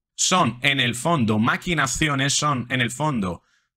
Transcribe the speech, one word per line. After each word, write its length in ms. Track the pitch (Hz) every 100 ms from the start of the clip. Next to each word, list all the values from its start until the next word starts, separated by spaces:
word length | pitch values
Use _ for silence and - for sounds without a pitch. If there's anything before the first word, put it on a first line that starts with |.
| _
son 440 | - - 185 139 123
en 180 | 143 139
el 140 | 120
fondo 440 | 120 165 170 110 107
maquinaciones, 960 | 120 180 180 160 135 - 156 135 139
son 320 | - 151 131 -
en 100 | 127
el 100 | 117
fondo 520 | - 151 123 92 85 _ _ _